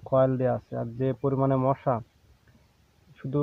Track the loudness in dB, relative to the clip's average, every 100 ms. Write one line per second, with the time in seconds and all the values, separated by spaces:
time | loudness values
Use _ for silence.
0 | 0 2 4 2 0 -2 -4 -8 -8 -4
1 | -2 -2 -2 0 2 2 0 0 -2 -2
2 | -4 _ _ _ _ -20 _ _ _ _
3 | _ -16 -6 0